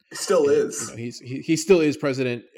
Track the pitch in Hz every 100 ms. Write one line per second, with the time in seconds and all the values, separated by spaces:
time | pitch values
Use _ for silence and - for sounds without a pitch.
0 | - - - 180 143 147 - - - 113
1 | 120 - 120 131 139 160 196 180 151 143
2 | 147 131 127 120 -